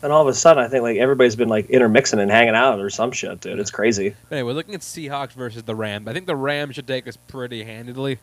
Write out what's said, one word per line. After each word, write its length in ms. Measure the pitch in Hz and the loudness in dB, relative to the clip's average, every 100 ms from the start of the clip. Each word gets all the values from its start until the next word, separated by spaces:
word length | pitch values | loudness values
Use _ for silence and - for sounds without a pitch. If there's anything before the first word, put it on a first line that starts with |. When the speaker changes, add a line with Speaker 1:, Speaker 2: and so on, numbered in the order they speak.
Speaker 1:
And 100 | 147 | 4
all 100 | 151 | 4
of 60 | 147 | 4
a 60 | |
sudden, 280 | 120 165 156 | 4 6 6
I 60 | 120 | 4
think, 140 | 131 | 0
like, 140 | 120 110 | 0 2
everybody's 360 | 127 135 123 | 2 4 2
been, 140 | 110 113 | 2 0
like, 220 | 107 104 | 0 2
intermixing 500 | 127 120 110 131 110 | 4 6 4 2 0
and 100 | 101 | 2
hanging 240 | 110 117 | 4 4
out 240 | 110 131 107 | 4 2 2
or 100 | 101 | -4
some 200 | - 117 | -4 -4
shit, 300 | 123 98 92 | -4 -10 -10
dude. 180 | 92 92 | -10 -6
It's 120 | 104 | -6
crazy. 420 | - 107 104 98 101 _ | -2 0 0 -2 -6 _
Speaker 2:
Anyway, 220 | 151 120 | -8 -6
looking 220 | 139 165 | -6 -8
at 80 | 196 | -12
Seahawks 500 | - - 147 143 135 | -14 -14 -10 -8 -8
versus 300 | 127 123 113 | -10 -12 -10
the 100 | 113 | -8
Rams, 320 | 110 110 104 107 | -6 -6 -6 -8
I 60 | |
think 140 | 135 185 | -10 -6
the 100 | 151 | -4
Rams 380 | 135 143 147 131 | -4 -4 -6 -10
should 100 | 127 | -8
take 180 | 131 123 | -8 -8
this 100 | 117 | -18
pretty 480 | _ 131 123 120 | _ -12 -10 -10
handedly. 540 | 110 110 120 123 135 127 | -12 -14 -14 -8 -6 -8